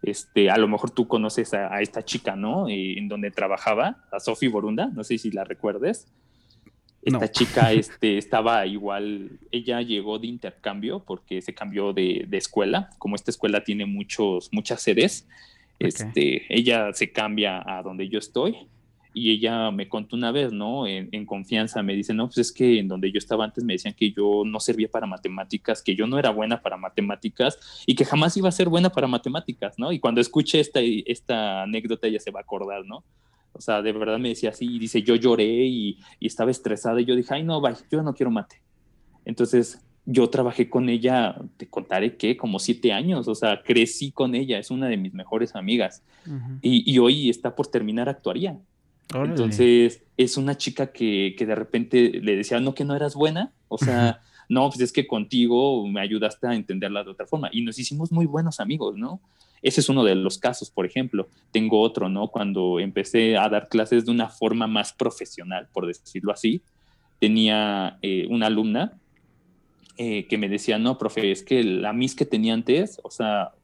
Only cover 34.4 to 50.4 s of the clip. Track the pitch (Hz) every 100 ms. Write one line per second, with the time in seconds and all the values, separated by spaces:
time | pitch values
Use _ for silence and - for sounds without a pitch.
34.4 | 110 - 120 120 113 120 107 117 123 113
35.4 | 107 117 131 123 104 - - - 110 -
36.4 | 120 131 - 107 120 117 120 123 120 143
37.4 | 160 156 139 113 - 156 151 127 131 113
38.4 | 101 - _ _ _ _ _ _ - 117
39.4 | 120 123 117 - _ _ - 131 120 135
40.4 | 123 120 117 127 123 120 123 127 110 -
41.4 | - _ - - 92 95 107 - 104 120
42.4 | 117 95 - 117 120 101 160 170 113 107
43.4 | 113 101 - 120 113 - 139 - 131 123
44.4 | 135 107 104 127 131 110 95 92 95 110
45.4 | 117 107 95 117 92 - _ _ - 139
46.4 | 123 131 - 123 - 131 120 147 135 117
47.4 | 120 - 143 120 107 110 123 139 - 95
48.4 | 185 151 _ _ _ _ _ 127 147 165
49.4 | 113 104 120 120 117 - _ - 127 -